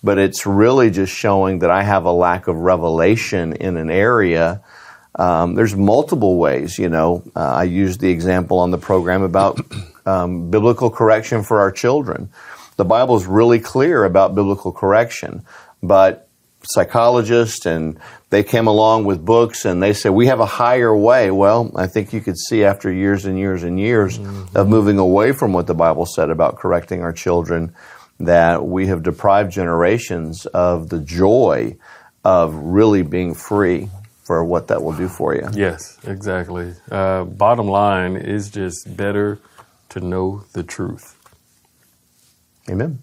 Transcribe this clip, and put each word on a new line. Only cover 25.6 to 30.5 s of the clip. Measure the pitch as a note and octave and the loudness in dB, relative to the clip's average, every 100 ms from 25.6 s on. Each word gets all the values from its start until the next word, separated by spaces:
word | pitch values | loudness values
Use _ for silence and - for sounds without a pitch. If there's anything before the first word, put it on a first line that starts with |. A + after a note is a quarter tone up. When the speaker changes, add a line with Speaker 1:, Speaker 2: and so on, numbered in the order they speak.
| E2 | -2
Speaker 1:
the | |
Bible | E2 E2 D2+ E2 | 2 2 2 -4
said | - D#2 | -2 -2
about | D#2+ D#2 - | 0 -2 -2
correcting | - F2 E2 F2+ | -2 -2 -4 -8
our | E2+ | -8
children | E2 - F2 E2 E2+ E2 - - - - _ | -6 -2 -2 -2 -4 -6 -12 -20 -20 -20 _
that | E2+ E2+ E2 E2+ C#2+ | 2 4 4 2 -2
we | F#2 F#2+ | -2 -2
have | F2+ | -2
deprived | E2 E2 G2+ G2 G#2 | -4 -2 2 2 0
generations | F2+ E2+ E2 F2 A#2 - F2 D#2+ D#2+ | -4 -2 0 2 0 -4 -8 -8 -10
of | - | -6